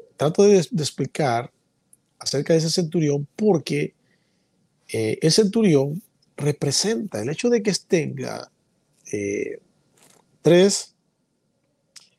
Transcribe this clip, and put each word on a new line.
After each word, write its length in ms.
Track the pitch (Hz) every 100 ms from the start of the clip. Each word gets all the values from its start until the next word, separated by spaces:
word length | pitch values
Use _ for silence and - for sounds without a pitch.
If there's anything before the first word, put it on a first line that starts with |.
| - -
trato 260 | 143 180
de, 240 | 202 196 156
de 120 | 156
explicar 680 | 139 - 135 - 143 117 123 _ _ _ _ _ _ _
acerca 340 | - 135 147
de 60 | 165
ese 120 | 160
centurión, 560 | 185 160 175 147 143 147 -
porque, 580 | 214 165 - 143 - _ _ _ _ _ _ _ _ _ -
eh, 300 | 113 110 -
el 80 | 160
centurión 720 | 185 208 226 214 143 139 170 _ _ _ -
representa 840 | 147 - 143 - 196 233 214 107
el 80 | 117
hecho 180 | 160 240
de 140 | 240
que 100 | 208 175 -
tenga, 640 | 170 139 131 123 104 - _ _ _ _ _ -
eh, 480 | 104 101 101 - - _ _ _ _ _ _ _ _
tres, 520 | 156 175 196 - - _ _ _ _ _ _ _ _ _ _ - _